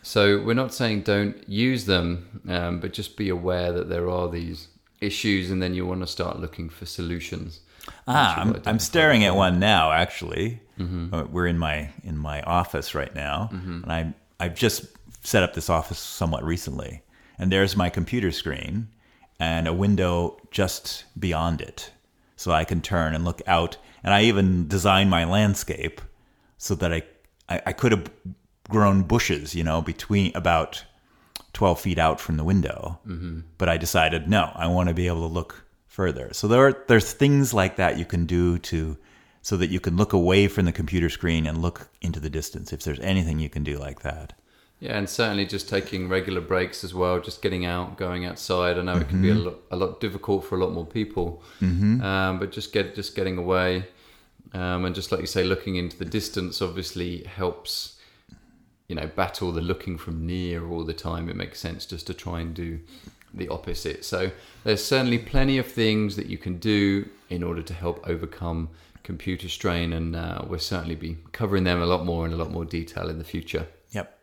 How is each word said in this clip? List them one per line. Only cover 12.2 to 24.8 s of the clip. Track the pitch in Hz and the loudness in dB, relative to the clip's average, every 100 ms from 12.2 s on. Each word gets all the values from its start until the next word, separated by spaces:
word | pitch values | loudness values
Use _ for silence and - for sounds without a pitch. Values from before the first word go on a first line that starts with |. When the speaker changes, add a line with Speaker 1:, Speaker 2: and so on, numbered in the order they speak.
| 76 73 | -4 -6
Speaker 2:
office | 76 87 87 76 - 73 | 0 0 2 -2 -4 -4
right | 69 | -4
now, | 76 73 73 107 | -6 -4 -2 -4
Speaker 1:
Mm-hmm. | 95 90 87 | -6 -8 -8
Speaker 2:
and | 87 | -4
I, | 82 80 - _ _ | -2 -2 -6 _ _
I've | 90 82 | -6 2
just | 117 - - - - - | 2 0 -10 -20 -20 -14
set | - 107 | 2 4
up | 87 | 4
this | - 82 | 0 0
office | 82 - 87 | 0 0 -8
somewhat | - - 82 78 | -10 -4 -2 -2
recently, | 78 87 - 69 71 - _ _ _ - | -2 -4 -4 -8 -10 -12 _ _ _ -4
and | 92 | 2
there's | 95 98 98 | 4 4 4
my | 90 | 0
computer | - 85 120 95 | 0 -2 0 0
screen | - - 69 - 98 110 _ _ _ _ _ | -2 -6 -6 -4 -6 -6 _ _ _ _ _
and | 82 82 80 | 0 2 0
a | |
window | 87 101 98 90 87 87 - - | 2 4 4 4 2 0 -4 -8
just | - 92 - - - - - | -2 0 -2 -8 -12 -12 -4
beyond | 92 80 82 78 | -2 0 0 -2
it. | - - - _ _ _ _ - | -6 -14 -18 _ _ _ _ -8
So | 90 | 0
I | 80 82 | 2 2
can | 85 | -2
turn | - 87 78 78 | 0 0 0 0
and | |
look | 85 - - | -2 -4 2
out, | 85 85 - - - | 2 2 -4 -20 -8
and | - | 2
I | 101 | 6
even | 113 98 95 90 78 | 6 6 6 4 2
designed | 95 | 2